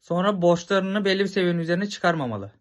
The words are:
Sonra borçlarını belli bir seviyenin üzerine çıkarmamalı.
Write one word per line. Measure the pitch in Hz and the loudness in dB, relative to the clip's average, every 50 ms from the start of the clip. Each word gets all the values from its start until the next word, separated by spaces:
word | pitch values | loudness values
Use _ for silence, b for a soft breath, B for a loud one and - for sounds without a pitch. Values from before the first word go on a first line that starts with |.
Sonra | _ - 170 175 180 208 208 185 | _ -2 -2 0 2 0 0 2
borçlarını | 170 175 175 170 - - 202 196 190 190 190 214 202 | 4 4 4 2 0 0 0 0 0 0 -2 -2 0
belli | 196 190 190 | 0 0 0
bir | 196 | 0
seviyenin | 190 196 202 180 175 170 170 | -2 0 0 0 0 0 0
üzerine | 165 160 170 175 202 202 | 0 -2 -2 -2 -2 -4
çıkarmamalı. | 202 - - 175 165 160 139 123 110 101 98 101 - _ | -6 -2 0 0 0 0 -2 -4 -4 -6 -8 -12 -16 _